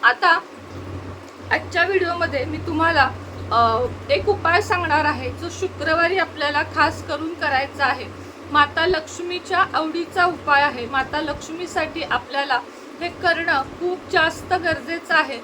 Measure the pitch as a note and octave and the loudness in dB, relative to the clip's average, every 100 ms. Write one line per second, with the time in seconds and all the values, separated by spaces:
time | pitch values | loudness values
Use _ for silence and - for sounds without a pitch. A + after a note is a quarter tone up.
0 | A#3 B3 F4+ E4+ - - - - - - | 4 4 4 4 2 -16 -14 -12 -10 -10
1 | - - - - - D#4 - D4+ F4+ F#4+ | -10 -12 -14 -16 -2 -2 0 0 2 2
2 | F4+ F4 E4 C#4+ D#4+ D#4 F4 D#4 E4 D#4+ | 2 0 0 -2 -2 -4 -2 2 4 6
3 | C4 - - - - A3+ A#3 A3+ B3 - | 4 2 -12 -12 0 4 4 4 0 -4
4 | - D4 F#4+ G4 - F4 G#4 F#4+ E4+ D4+ | 0 0 2 2 4 2 2 0 2 2
5 | D4+ C#4 C4+ D4 E4+ - F#4 - D#4 D#4+ | 2 0 -4 -6 -8 -4 -6 -4 0 2
6 | E4+ F4+ E4 D4+ D4 D4 D#4+ - D#4 D#4+ | 4 2 0 0 0 0 -2 2 2 2
7 | D4+ D4 D#4+ F4 C4 C4+ C#4 - C4+ C4 | -6 -4 -4 -2 0 0 -2 0 0 0
8 | G3+ - - - - D4 D4 D#4 E4 E4+ | -6 -12 -14 -16 -2 2 4 4 2 2
9 | D#4 - F4 F4+ - F4+ F#4+ - D#4+ E4 | -2 -8 -6 -6 -2 0 2 0 -2 -2
10 | E4 F#4+ F4+ E4 - C#4 C#4+ B3+ A#3 C4+ | -4 2 2 2 4 4 4 0 -4 -2
11 | C4 D4 D#4 D4 - D#4+ F4+ F#4 D#4 E4 | -2 -2 -2 -6 -8 -8 -4 -2 -2 -4
12 | D4+ A#3+ - C#4 C#4 B3 - - - - | -2 -4 -2 -4 0 0 -2 -16 -18 -10
13 | E4+ - F4+ E4 E4 D#4+ - - F4 F4+ | -8 -2 0 2 2 0 0 -4 -4 -4
14 | - F#4 D#4+ D#4+ - F#4 E4 D#4 B3 E4+ | 0 2 2 0 -2 0 0 -2 -4 -8
15 | - E4 C#4 B3 | 2 2 2 -2